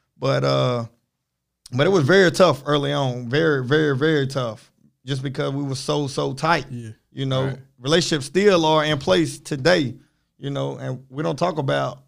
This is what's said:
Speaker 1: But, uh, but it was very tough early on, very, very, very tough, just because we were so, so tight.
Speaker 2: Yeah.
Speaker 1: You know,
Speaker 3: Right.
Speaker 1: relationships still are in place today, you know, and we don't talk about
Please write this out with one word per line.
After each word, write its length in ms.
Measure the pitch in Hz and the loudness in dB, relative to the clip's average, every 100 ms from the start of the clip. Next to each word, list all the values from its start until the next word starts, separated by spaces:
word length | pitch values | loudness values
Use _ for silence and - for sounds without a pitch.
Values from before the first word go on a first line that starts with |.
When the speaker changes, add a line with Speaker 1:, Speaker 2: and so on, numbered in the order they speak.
| _ _ | _ _
Speaker 1:
But, 260 | 135 135 | -2 0
uh, 400 | 135 135 131 120 117 _ _ _ _ _ _ _ - | 0 0 0 -2 -6 _ _ _ _ _ _ _ -6
but 140 | 123 165 | 0 2
it 40 | |
was 140 | 196 | 4
very 260 | 135 196 175 | 4 6 6
tough 320 | 165 151 139 - | 4 4 2 -2
early 260 | 147 139 | -2 0
on, 380 | 143 135 123 120 | -2 -2 -4 -2
very, 340 | 143 165 139 | 0 2 0
very, 320 | 120 151 151 131 | 2 2 2 2
very 300 | 156 151 135 | 2 2 0
tough, 440 | 135 117 107 - _ _ _ 127 | -2 -6 -8 -16 _ _ _ -8
just 160 | 139 | -6
because 300 | 139 135 143 | -6 -4 -4
we 80 | 139 | -4
were 120 | 139 | -6
so, 320 | 131 - 151 139 | -6 -4 -2 -2
so 280 | 151 143 | -4 -4
tight. 320 | 135 160 165 - | -2 -2 -2 -4
Speaker 2:
Yeah. 200 | 120 110 - _ | -12 -14 -18 _
Speaker 1:
You 120 | 131 | -8
know, 200 | 135 131 135 | -4 -2 -2
Speaker 3:
Right. 120 | 131 - _ | -6 -16 _
Speaker 1:
relationships 480 | 131 170 - 151 131 | 0 0 2 -2 -2
still 400 | 185 208 175 156 | 2 4 4 4
are 180 | 156 | 2
in 140 | 151 147 | 2 0
place 400 | 185 180 147 - | 2 2 2 -6
today, 540 | - 143 156 180 123 - _ _ _ _ | -8 -2 2 2 0 -6 _ _ _ _
you 120 | 139 | -10
know, 260 | 139 139 131 | -6 -6 -8
and 260 | 131 127 - | -10 -10 -10
we 140 | 131 | -6
don't 160 | 165 143 | -6 -2
talk 180 | 175 156 | -2 -2
about 460 | 139 143 135 - | -2 -2 -4 -8